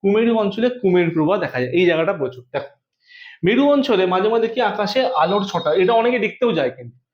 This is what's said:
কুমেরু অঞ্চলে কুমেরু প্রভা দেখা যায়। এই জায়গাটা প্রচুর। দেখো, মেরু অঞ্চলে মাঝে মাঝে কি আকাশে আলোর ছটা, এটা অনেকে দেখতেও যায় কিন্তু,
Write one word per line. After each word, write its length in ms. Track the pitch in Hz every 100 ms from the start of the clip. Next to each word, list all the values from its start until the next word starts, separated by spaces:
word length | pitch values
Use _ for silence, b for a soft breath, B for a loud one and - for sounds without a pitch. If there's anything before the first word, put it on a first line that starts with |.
কুমেরু 340 | 196 214 233 226
অঞ্চলে 320 | 202 208 240
কুমেরু 420 | 247 190 180 170
প্রভা 260 | 165 156 202
দেখা 240 | 160 127
যায়। 120 | 127
এই 140 | 170 180
জায়গাটা 260 | 160 165
প্রচুর। 320 | 180 127 127 -
দেখো, 260 | 143 139 - _ _ B B B B
মেরু 240 | 170 240 285
অঞ্চলে 380 | 285 262 196 180
মাঝে 220 | 180 214
মাঝে 200 | 226 226
কি 120 | 247
আকাশে 460 | 214 208 196 262 254
আলোর 380 | - 165 202
ছটা, 300 | 196 170 -
এটা 180 | 185 180
অনেকে 260 | 226 233 247
দেখতেও 340 | 214 - 240
যায় 180 | 160 131
কিন্তু, 260 | - 120 - _